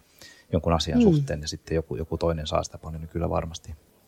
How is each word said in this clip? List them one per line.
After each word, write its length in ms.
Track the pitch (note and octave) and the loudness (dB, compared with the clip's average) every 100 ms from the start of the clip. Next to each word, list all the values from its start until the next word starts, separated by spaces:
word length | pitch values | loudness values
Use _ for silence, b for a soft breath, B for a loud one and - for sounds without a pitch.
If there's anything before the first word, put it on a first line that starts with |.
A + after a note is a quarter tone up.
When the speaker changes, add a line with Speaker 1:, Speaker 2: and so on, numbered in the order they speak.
| b b b b b | b b b b b
Speaker 1:
jonkun 200 | F2 E2+ | -2 2
asian 260 | E2 - B3 | 2 2 6
Speaker 2:
Mm. 40 | |
Speaker 1:
suhteen 380 | A3 D3+ C3+ D#2 | 6 6 2 -4
ja 60 | D#2 | -6
sitten 280 | - - E2 | -10 -4 -4
joku, 200 | - C#2 | -2 -6
joku 220 | E2 E2 | -6 -2
toinen 300 | E2+ D#2+ D2+ | -2 -2 -2
saa 160 | D#2+ | -4
sitä 140 | D#2+ - | -4 -10
paljon, 240 | E2 D#2+ | -12 -12
niin 80 | D#2+ | -8
kyllä 200 | E2+ E2+ | -4 -2
varmasti 460 | E2+ E2 D#2+ - D#2+ _ _ | -2 -4 -10 -16 -18 _ _